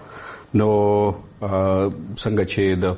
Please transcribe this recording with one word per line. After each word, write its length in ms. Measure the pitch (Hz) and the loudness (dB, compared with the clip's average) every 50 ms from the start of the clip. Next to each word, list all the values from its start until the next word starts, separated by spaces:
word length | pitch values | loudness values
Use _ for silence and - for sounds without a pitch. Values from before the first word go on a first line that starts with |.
| - - - - - - - - - - - | -10 -20 -20 -18 -18 -18 -18 -20 -10 -2 0
نو، 140 | 104 107 107 107 104 104 104 104 104 104 101 90 - - - - - | 2 4 4 4 4 4 4 4 2 2 0 -2 -4 -10 -18 -12 -10
اه، 480 | 107 101 98 95 95 95 95 95 98 101 - - 82 98 104 | -6 -4 -2 0 2 2 2 2 0 -2 -2 -6 -10 -12 -12
څنګه 280 | - - 107 107 104 95 | -6 -4 -2 0 0 0
چې 380 | - - 104 98 95 92 90 | 0 0 0 0 2 2 0
د 120 | 95 92 90 | 0 -2 -2